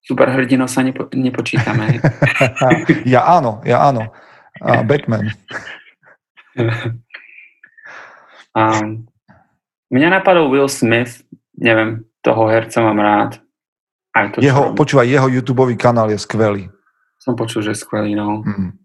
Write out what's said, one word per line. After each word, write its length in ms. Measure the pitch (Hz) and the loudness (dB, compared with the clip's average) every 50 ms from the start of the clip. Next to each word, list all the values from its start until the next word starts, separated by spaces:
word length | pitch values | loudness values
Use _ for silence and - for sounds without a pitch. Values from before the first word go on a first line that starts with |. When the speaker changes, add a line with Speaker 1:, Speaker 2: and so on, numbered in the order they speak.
Speaker 1:
Superhrdino 640 | _ - 131 123 131 135 127 135 131 123 135 127 131 | _ -8 0 0 2 2 2 -2 0 0 0 0 0
sa 140 | 127 - - 131 | -2 -2 -2 -2
nepo-, 280 | 131 131 - - - - | -2 -2 -6 -10 -8 -6
nepočítame. 880 | 131 131 127 123 - 120 - - 156 117 - 110 - 110 107 143 113 - 151 117 - - 139 - - - | -4 -4 -2 -4 -4 -6 -4 -2 -2 -2 0 -2 -2 0 0 -2 2 2 0 0 2 -2 -2 0 0 -2
Speaker 2:
<laughs> 640 | - - - - 131 - - - - - - - | -2 0 0 2 2 2 2 2 0 -2 0 2
Ja 200 | 123 127 120 123 | 2 2 2 4
áno, 340 | 156 175 180 147 120 107 104 - | 4 4 4 4 0 -4 -4 -2
ja 200 | - 120 123 147 | 0 0 2 2
áno. 260 | 143 131 117 110 113 - - - - - - _ _ _ - | 2 2 0 -4 -8 -12 -18 -20 -20 -20 -20 _ _ _ -10
A 240 | - - 120 120 120 | -2 0 0 0 2
Batman. 460 | 113 143 143 - - 117 107 107 107 104 - _ _ - - - - - - - - _ _ _ - - _ _ _ _ - - _ _ | 0 0 0 0 -2 -2 -2 -2 -4 -6 -10 _ _ -16 -14 -14 -14 -18 -20 -20 -20 _ _ _ -20 -20 _ _ _ _ -20 -20 _ _
Speaker 1:
<laughs> 480 | - 120 113 117 - - 117 117 - _ _ _ - - - - - - - _ _ - - _ - - - - - - - - - - _ - - - _ _ | -4 -2 -2 -2 -4 -6 -8 -10 -10 _ _ _ -20 -20 -20 -20 -20 -20 -20 _ _ -20 -20 _ -20 -20 -20 -20 -20 -20 -20 -20 -20 -20 _ -20 -20 -20 _ _
A 100 | 113 110 110 110 110 107 107 110 113 - - _ _ _ _ - _ _ _ _ _ _ _ _ _ _ | 0 2 2 2 0 -2 -4 -8 -12 -14 -18 _ _ _ _ -20 _ _ _ _ _ _ _ _ _ _
mňa 220 | _ - 127 147 170 | _ 0 2 2 4
napadol 400 | 185 190 185 196 185 175 160 139 | 2 2 4 4 4 4 4 4
Will 160 | 127 139 139 | 2 2 2
Smith, 560 | 135 135 - - 113 117 117 123 120 120 - _ _ - _ _ _ _ | 2 0 -2 0 0 2 0 0 -4 -8 -18 _ _ -20 _ _ _ _
neviem, 480 | - - 117 113 110 110 110 113 113 - _ _ _ | -4 0 2 2 2 2 0 -4 -8 -12 _ _ _
toho 300 | _ - 113 110 113 110 | _ 0 2 2 2 2
herca 320 | 110 113 113 113 - 120 113 | 2 0 0 -2 -2 0 0
mám 160 | 110 107 104 | 2 2 2
rád. 340 | 104 104 104 104 104 104 - - _ _ _ _ _ _ _ _ _ _ _ _ _ _ | 2 2 2 2 0 -2 -6 -12 _ _ _ _ _ _ _ _ _ _ _ _ _ _
Aj 240 | _ - 104 104 - | _ -2 -2 -2 -2
to, 80 | - 123 | 2 2
Speaker 2:
Jeho, 300 | 143 131 139 143 - - | 4 4 4 2 0 2
Speaker 1:
čo 20 | |
Speaker 2:
počúvaj, 320 | 156 156 143 - 139 120 | 0 0 2 4 2 4
jeho 220 | 123 131 143 131 131 | 4 4 2 2 2
YouTubeový 480 | 127 127 123 - 131 120 131 127 120 101 | 0 0 -2 -2 0 2 2 2 0 2
kanál 320 | - 123 120 120 110 107 | 2 2 2 4 2 0
je 80 | 107 101 | -2 -4
skvelý. 480 | - - - 107 110 107 101 98 95 92 - _ _ _ _ _ _ _ _ | -6 -6 -2 0 0 0 0 -2 -6 -12 -18 _ _ _ _ _ _ _ _
Speaker 1:
Som 220 | _ - - 123 117 | _ -6 -6 -4 -4
počul, 240 | 113 110 - 113 104 | -4 -4 -4 -4 -4
že 80 | 107 | -4
je 80 | 107 104 | -6 -6
skvelý, 400 | - - - 107 104 104 104 104 | -8 -8 -6 -4 -4 -2 -2 -2
no. 240 | 104 104 107 107 110 | -2 -4 -4 -4 -4
Speaker 2:
Mm. 320 | 110 101 98 95 90 - - _ | -6 -6 -4 -6 -8 -8 -14 _